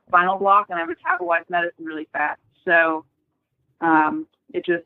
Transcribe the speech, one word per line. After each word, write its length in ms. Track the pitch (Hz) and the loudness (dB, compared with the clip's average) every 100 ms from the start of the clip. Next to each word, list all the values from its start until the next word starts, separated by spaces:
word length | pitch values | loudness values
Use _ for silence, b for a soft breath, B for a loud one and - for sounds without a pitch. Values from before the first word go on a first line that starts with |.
| _ | _
spinal 280 | 180 185 196 | 0 2 0
block, 300 | 196 202 208 | 2 2 2
and 120 | 175 | -4
I 40 | |
metabolized 640 | 165 170 330 359 175 170 - | -6 -6 -4 -4 -2 -4 -2
medicine 360 | 175 170 - | -4 -4 -6
really 240 | 160 156 156 | -12 -12 -10
fast. 280 | 151 151 - _ _ | -6 -6 -6 _ _
So, 400 | - 170 165 160 - _ _ _ _ _ _ _ | 2 4 4 0 -8 _ _ _ _ _ _ _
um, 460 | 170 156 156 156 160 _ _ | 2 4 4 -2 -8 _ _
it 120 | 180 | -6
just, 180 | 170 170 | -2 -4